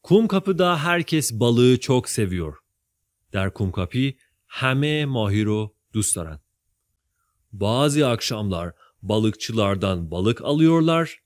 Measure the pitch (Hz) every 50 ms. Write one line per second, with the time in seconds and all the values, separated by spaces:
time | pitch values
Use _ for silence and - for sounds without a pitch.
0 | _ - 165 214 226 214 196 190 190 196 190 165 185 180 175 151 147 175 175 175
1 | - - - 156 139 - 117 107 123 120 120 120 123 127 127 120 - - 131 123
2 | 120 - - - 107 92 92 90 80 78 73 - _ _ _ _ _ _ _ _
3 | _ _ _ _ _ _ - 98 95 98 - - 104 92 87 101 90 85 - 123
4 | 131 139 131 _ _ _ _ _ _ _ - - 135 131 131 135 143 151 151 151
5 | 151 143 131 120 107 101 101 107 107 107 107 107 107 104 _ _ _ _ - 110
6 | 104 - - 92 82 80 78 73 _ _ _ _ _ _ _ _ _ _ _ _
7 | _ _ _ _ _ _ _ _ _ _ - 98 101 104 113 127 143 151 143 151
8 | 147 127 117 110 - - 123 107 107 98 92 85 87 85 - _ _ _ _ _
9 | - 95 107 110 110 110 104 - - - 113 110 104 98 101 95 101 98 92 87
10 | 85 80 78 87 95 110 123 - - - 147 156 160 160 165 165 160 165 165 165
11 | 165 156 - _ _